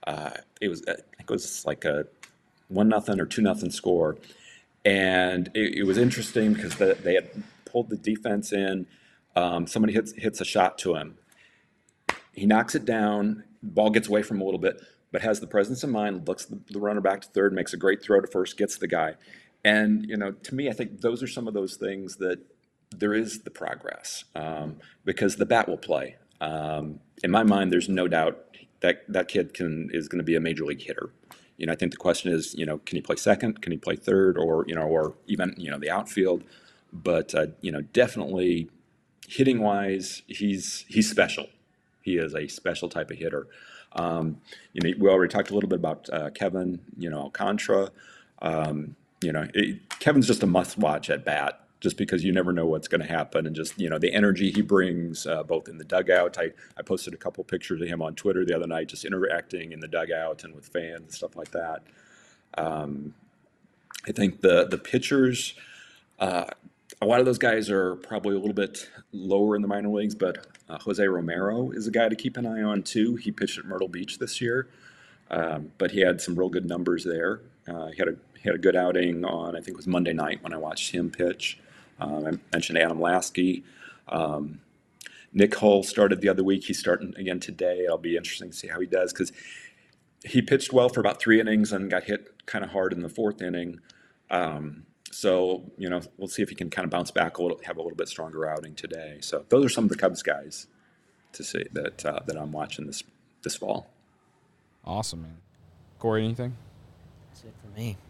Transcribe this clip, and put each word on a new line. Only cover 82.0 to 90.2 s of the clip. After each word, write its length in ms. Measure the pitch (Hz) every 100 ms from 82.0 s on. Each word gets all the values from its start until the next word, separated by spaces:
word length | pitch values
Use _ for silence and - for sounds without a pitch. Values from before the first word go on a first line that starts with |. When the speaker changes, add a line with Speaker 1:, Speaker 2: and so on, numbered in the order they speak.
Speaker 1:
Um, 260 | 78 76 78
I 60 | 85 -
mentioned 260 | 85 85 82
Adam 200 | 82 82
Lasky. 600 | 85 90 - - 90 90 - - - - -
Um, 520 | 82 78 76 76 78 _ _ _ _ - - -
Nick 200 | - 101 -
Hull 260 | 107 101
started 380 | 98 - 101 101
the 60 | 98
other 120 | 95
week. 220 | 95 98
He's 140 | - 98
starting 340 | - 90 92 -
again 240 | 95 92
today. 400 | - 87 90 90
It'll 140 | 90 82
be 180 | 85 85
interesting 340 | 82 - 90
to 60 | 85
see 120 | -
how 120 | 82
he 60 | 90
does, 260 | 92 92
'cause 200 | - 92 - - - - _ _ _ _ _